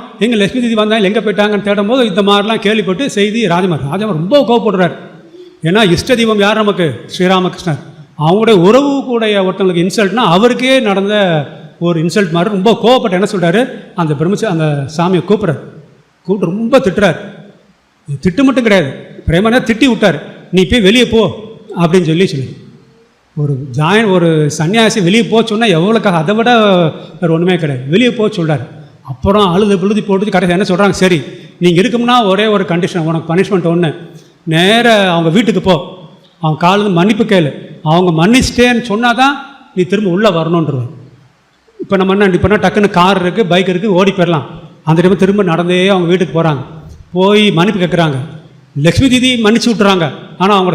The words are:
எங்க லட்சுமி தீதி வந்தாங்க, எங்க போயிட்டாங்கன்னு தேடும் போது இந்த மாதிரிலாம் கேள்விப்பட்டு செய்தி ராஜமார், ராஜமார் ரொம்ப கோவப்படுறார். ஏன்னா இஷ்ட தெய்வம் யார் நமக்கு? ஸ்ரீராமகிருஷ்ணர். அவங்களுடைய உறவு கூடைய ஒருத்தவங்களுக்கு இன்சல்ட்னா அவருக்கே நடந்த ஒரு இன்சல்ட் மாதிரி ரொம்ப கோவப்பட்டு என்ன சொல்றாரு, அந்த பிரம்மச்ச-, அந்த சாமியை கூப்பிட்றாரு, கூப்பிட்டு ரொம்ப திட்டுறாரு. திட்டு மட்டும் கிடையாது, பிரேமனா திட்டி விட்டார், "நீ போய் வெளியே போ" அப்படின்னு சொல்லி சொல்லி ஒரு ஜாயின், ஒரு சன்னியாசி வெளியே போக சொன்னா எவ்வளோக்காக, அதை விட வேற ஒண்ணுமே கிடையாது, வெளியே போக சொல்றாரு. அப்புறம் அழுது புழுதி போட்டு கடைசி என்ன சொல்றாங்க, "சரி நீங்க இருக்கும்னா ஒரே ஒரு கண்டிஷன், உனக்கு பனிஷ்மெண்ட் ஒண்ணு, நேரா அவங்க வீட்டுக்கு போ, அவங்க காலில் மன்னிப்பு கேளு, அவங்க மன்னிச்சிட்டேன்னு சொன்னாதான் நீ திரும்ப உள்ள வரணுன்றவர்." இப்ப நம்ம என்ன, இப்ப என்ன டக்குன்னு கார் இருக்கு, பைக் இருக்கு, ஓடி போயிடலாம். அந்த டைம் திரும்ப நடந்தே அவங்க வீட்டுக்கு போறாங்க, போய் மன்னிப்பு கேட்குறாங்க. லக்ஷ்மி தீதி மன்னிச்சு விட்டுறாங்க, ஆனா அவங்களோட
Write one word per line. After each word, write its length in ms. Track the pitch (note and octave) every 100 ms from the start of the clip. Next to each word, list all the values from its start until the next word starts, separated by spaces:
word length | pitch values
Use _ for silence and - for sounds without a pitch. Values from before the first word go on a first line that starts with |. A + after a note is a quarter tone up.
| - -
எங்க 160 | A3+ A3+
லட்சுமி 260 | G3 B3+
தீதி 140 | A#3+ A3
வந்தாங்க, 320 | G#3+ A3 F#3+
எங்க 120 | G#3+
போயிட்டாங்கன்னு 420 | G#3+ F#3+ G#3 G#3
தேடும் 260 | G3+ G3+ G3+
போது 180 | C4 A3+
இந்த 160 | F#3
மாதிரிலாம் 380 | G3 G3+ G#3 A3
கேள்விப்பட்டு 500 | G3 A3 F#3 F3+ C#4
செய்தி 380 | G#3 G#3 A3+ G3+
ராஜமார், 320 | E3+ F#3 D3 C#3
ராஜமார் 260 | F#3 G#3+ D#3
ரொம்ப 260 | F3+ C#4+
கோவப்படுறார். 540 | A3+ A#3 G#3 F#3 E3+ - - - - - - -
ஏன்னா 280 | D#3 G#3 G3+
இஷ்ட 240 | E3 - A#3+
தெய்வம் 240 | A3+ G#3
யார் 160 | G3+ A3
நமக்கு? 500 | G#3 F3 D#3+ A2+ - -
ஸ்ரீராமகிருஷ்ணர். 640 | F#3 F#3 F3+ - F3+ C#3 - - - -
அவங்களுடைய 320 | D#3 G3+ A3+
உறவு 400 | G3 F3+ B3 C#4+ C#4
கூடைய 220 | B3+ A#3
ஒருத்தவங்களுக்கு 680 | A3 G3+ F#3 F#3+ F#3+ E3+ F#3
இன்சல்ட்னா 360 | A3+ G3 A3+ G3+ F3+
அவருக்கே 440 | A#3+ B3 B3+ C4
நடந்த 680 | A3 G3 G3 G#3 F#3 D#3 C#3 - - -
ஒரு 260 | E3+ E3 E3
இன்சல்ட் 260 | G#3 F#3
மாதிரி 240 | E3+ G3 G3
ரொம்ப 160 | G#3 -
கோவப்பட்டு 280 | A#3 B3+ A3+
என்ன 160 | F3+ G3+
சொல்றாரு, 380 | G3 E3+ G3 C4 - - -
அந்த 180 | D#3+
பிரம்மச்ச-, 320 | C#3 E3+ G3+ A3
அந்த 400 | E3 D#3 C#3+ C3+ -
சாமியை 260 | F3 F3+
கூப்பிட்றாரு, 360 | - G#3+ G3 A#2 - - - _ _ _ -
கூப்பிட்டு 300 | G3+ F3+ G3+
ரொம்ப 240 | A3+ C4+
திட்டுறாரு. 400 | F#3+ F#3 G3 - - - - _ _ _ _ _ - C#3+
திட்டு 220 | F#3 F3
மட்டும் 200 | C4+ C4+
கிடையாது, 300 | A3+ G3 C#3 - - - -
பிரேமனா 360 | E3 A3 B3
திட்டி 220 | - A3+ C#4
விட்டார், 380 | A3 G#3 D3 - - -
"நீ 140 | F3+ F#3
போய் 160 | B3
வெளியே 260 | F#3+ A#3+ A#3+
போ" 280 | A3+ F3+ - - - - B3
அப்படின்னு 260 | E3+ F#3 D#3
சொல்லி 220 | E3 F#3+
சொல்லி 360 | C3+ B2+ - - - _ _ _ _ _ D3+
ஒரு 300 | D3 C3 C3+ A#2+
ஜாயின், 340 | D#3 G#3 A3
ஒரு 400 | F#3 E3+ D#3 D3 -
சன்னியாசி 460 | D#3+ A3+ A3 A3
வெளியே 200 | E3+ A3+
போக 220 | F#3+ A3 A3+
சொன்னா 200 | G#3 A#3
எவ்வளோக்காக, 460 | D#3+ F#3+ A3 G3+
அதை 240 | E3+ D#3 G#3+
விட 240 | A3+ A#3+ G#3 F3+ E3 - - -
வேற 120 | E3+
ஒண்ணுமே 220 | E3 F3 F3
கிடையாது, 340 | D#3+ C3 C3
வெளியே 220 | F#3 B3
போக 320 | G#3+ G#3+ G3
சொல்றாரு. 220 | D#3+ C#3 - - - _
அப்புறம் 500 | - - G3 G#3 G3
அழுது 280 | F3 G#3+ G3
புழுதி 220 | G3 G#3+
போட்டு 280 | G3+ F#3+ G#3
கடைசி 240 | F3+ F3+
என்ன 120 | F3 G3+
சொல்றாங்க, 200 | F3+ G3+
"சரி 320 | - F#3 D#3+ - - - -
நீங்க 240 | F3 E3+
இருக்கும்னா 440 | A#3 A#3 A#3+ B3 G3+
ஒரே 200 | F#3+ A3
ஒரு 180 | G3+
கண்டிஷன், 340 | F#3 E3+ F#3 F3+
உனக்கு 380 | D#3+ D#3+ - E3+
பனிஷ்மெண்ட் 420 | G3 F#3+ E3 E3+
ஒண்ணு, 180 | E3+ - - - - _
நேரா 680 | E3 D#3+ F#3 A3+ A#3+ G#3+ F#3+
அவங்க 180 | E3+ E3
வீட்டுக்கு 320 | F#3 G#3+ F3+
போ, 360 | E3 D#3+ - - - - _ _
அவங்க 260 | D#3 D3+ F3
காலில் 220 | G3+ G#3
மன்னிப்பு 340 | E3+ G3+ G#3
கேளு, 280 | G#3+ F#3+ C#3+ - - -
அவங்க 440 | D#3 E3+ F#3 D#3 F#3
மன்னிச்சிட்டேன்னு 540 | B3 - - B3 A#3+
சொன்னாதான் 540 | - G#3+ A#3+ A#3 C4+ C#4+ - - - F#3
நீ 80 |
திரும்ப 280 | F3+ G3+ G3+
உள்ள 180 | F3+ G#3+
வரணுன்றவர்." 600 | E3 D#3+ E3+ D3 C3+ A#2+ - - - _ _ _ _ _ -
இப்ப 160 | - F#3+
நம்ம 140 | F#3+
என்ன, 240 | G3 G3+ F3
இப்ப 140 | F#3
என்ன 180 | G#3 F3+
டக்குன்னு 220 | G#3+ G3+
கார் 320 | F3 F3+ F#3+
இருக்கு, 240 | F3+ G#3 F3+
பைக் 240 | F3 F#3
இருக்கு, 240 | F3+ G#3+
ஓடி 180 | F3 G3
போயிடலாம். 340 | F#3+ E3+ D#3 B2 - - -
அந்த 180 | D3+ D#3+
டைம் 160 | F3+ F3+
திரும்ப 260 | F#3+ G3+
நடந்தே 440 | F#3 E3 F3 F3+ F#3+
அவங்க 200 | F#3 E3+
வீட்டுக்கு 360 | F3+ E3 D#3+
போறாங்க, 160 | D#3+ C3+ - - - - -
போய் 400 | F3 F#3+ G#3 G#3
மன்னிப்பு 340 | D#3+ G3 F#3+ F3
கேட்குறாங்க. 300 | E3+ D#3+ C3+ - - - - _ C#3+
லக்ஷ்மி 280 | D#3+ - C4+
தீதி 340 | B3 B3+ B3
மன்னிச்சு 220 | G#3 A3+ A#3+
விட்டுறாங்க, 460 | G3+ G3+ F#3+ D#3 - - -
ஆனா 240 | F#3+ G3+
அவங்களோட 120 | F#3